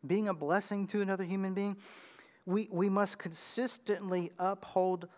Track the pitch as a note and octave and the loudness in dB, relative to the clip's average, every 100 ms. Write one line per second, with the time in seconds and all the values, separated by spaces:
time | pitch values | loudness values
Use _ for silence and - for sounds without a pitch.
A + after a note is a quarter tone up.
0 | C3+ G3 G#3+ E3+ D3 F#3 G3+ G3+ G3 G#3+ | 0 0 2 0 2 2 2 -4 -2 0
1 | G3 F#3+ F3+ G3 F#3+ F#3+ G3+ G3 - - | 0 0 -2 -2 -2 0 -2 -4 -12 -20
2 | - - - _ - G3 A3 F3 G3 G3 | -20 -20 -20 _ 0 0 0 2 4 4
3 | G3+ - F3 D#3+ - - B3 - - G3 | 2 0 -8 -8 -8 -2 -2 -4 -4 -2
4 | G3 F3+ F3 - F#3 F#3+ - F#3+ F#3 F#3 | 0 -2 -2 -2 -2 -2 0 2 4 2
5 | E3+ | -4